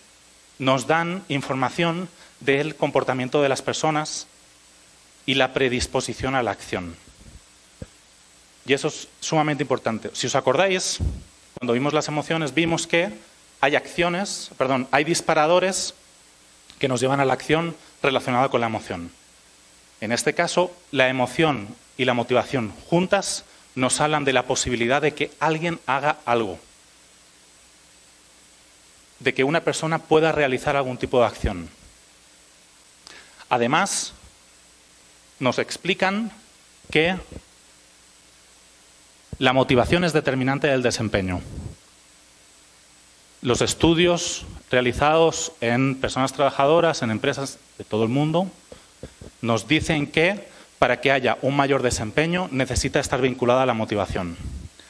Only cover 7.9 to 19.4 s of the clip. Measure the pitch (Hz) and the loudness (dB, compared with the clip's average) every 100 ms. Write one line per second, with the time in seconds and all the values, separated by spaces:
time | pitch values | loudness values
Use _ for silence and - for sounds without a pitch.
7.9 | - _ _ _ _ _ _ - 139 156 | -20 _ _ _ _ _ _ -2 0 0
8.9 | - - - - 156 151 143 135 123 117 | -6 -14 -14 -2 0 2 0 -2 -2 -2
9.9 | 110 - - 123 135 127 135 196 185 - | -6 -6 -6 -4 0 2 2 2 0 -4
10.9 | - - - - - - - 123 120 143 | -4 -6 -6 -12 -20 -20 -8 -2 0 0
11.9 | 151 147 151 139 160 147 131 170 165 - | 0 0 -4 -2 -2 -2 0 0 0 0
12.9 | 170 196 214 - - - - 139 143 - | 0 0 -6 -18 -20 -20 -2 2 2 0
13.9 | - 170 175 202 - - - 131 131 123 | 0 0 0 -4 -8 -10 -2 0 0 2
14.9 | 139 156 170 - 156 151 180 185 190 - | 0 2 0 2 2 4 4 2 -2 -6
15.9 | - - - - - - - - - 135 | -10 -20 -20 -20 -20 -20 -20 -20 -4 -2
16.9 | 123 131 139 135 127 - 156 170 160 - | 0 2 2 2 0 0 0 0 -6 -16
17.9 | - 139 127 131 123 131 131 113 110 - | -4 0 0 0 2 2 2 0 -4 -6
18.9 | 90 85 - - - | -8 -10 -16 -20 -20